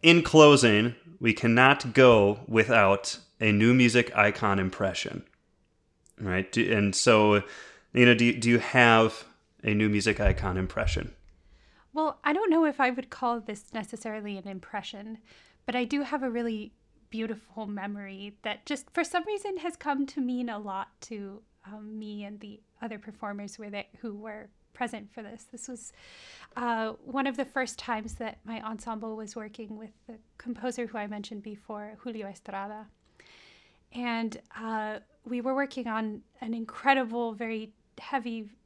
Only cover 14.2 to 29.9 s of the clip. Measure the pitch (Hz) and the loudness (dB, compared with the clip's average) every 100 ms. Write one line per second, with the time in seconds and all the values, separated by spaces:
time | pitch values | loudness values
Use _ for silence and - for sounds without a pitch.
14.2 | 208 196 190 190 - 208 196 208 208 220 | -10 -10 -12 -14 -12 -12 -12 -16 -16 -16
15.2 | _ - _ _ - 247 240 285 269 294 | _ -20 _ _ -6 -4 -2 -2 -2 -4
16.2 | 254 233 233 220 214 _ _ _ _ 220 | -4 -4 -4 -6 -10 _ _ _ _ -8
17.2 | 220 220 _ - 208 208 196 202 196 190 | -8 -8 _ -14 -10 -8 -8 -10 -12 -14
18.2 | 202 208 220 208 - 277 - - 339 359 | -18 -12 -10 -10 -8 -10 -6 -6 -2 -4
19.2 | 339 415 403 381 330 330 285 277 277 - | -4 -6 -6 -8 -8 -8 -6 -4 -4 -4
20.2 | 247 247 247 208 208 190 - _ - 220 | -4 -4 -6 -8 -10 -10 -10 _ -16 -12
21.2 | 196 202 _ _ - 208 214 214 214 208 | -12 -16 _ _ -20 -18 -16 -14 -12 -12
22.2 | 202 208 208 208 _ _ 233 208 214 208 | -12 -14 -18 -20 _ _ -14 -12 -16 -14
23.2 | 214 202 202 - 214 202 - _ 233 208 | -12 -10 -12 -14 -14 -12 -12 _ -14 -12
24.2 | 214 214 202 _ _ - 247 226 208 - | -14 -16 -18 _ _ -10 -10 -10 -16 -18
25.2 | 208 220 - 240 - 247 - _ - - | -18 -18 -20 -20 -16 -16 -18 _ -20 -20
26.2 | - - - - 240 226 220 220 - 269 | -20 -20 -18 -8 -4 -4 -4 -8 -10 -4
27.2 | 269 240 269 - 254 - - 220 220 - | -4 -4 -6 -4 -6 -8 -8 -8 -8 -10
28.2 | 220 - - 226 220 220 233 220 220 220 | -12 -12 -14 -12 -10 -12 -10 -10 -10 -12
29.2 | 214 220 214 214 214 214 220 | -12 -14 -14 -16 -16 -16 -16